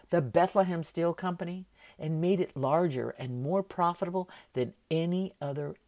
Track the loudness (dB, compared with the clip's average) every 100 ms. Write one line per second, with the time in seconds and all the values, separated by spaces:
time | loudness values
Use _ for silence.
0 | 0 0 4 4 4 4 2 0 -4 -2
1 | 0 0 -4 -4 -6 -8 -12 _ -20 -10
2 | -4 0 2 2 0 -2 2 2 2 0
3 | -4 -6 -8 -6 -2 -2 -2 0 0 0
4 | -2 -4 -6 -12 -10 -4 -4 -6 _ -2
5 | 0 -2 -4 -6 -8 -6 -8 -10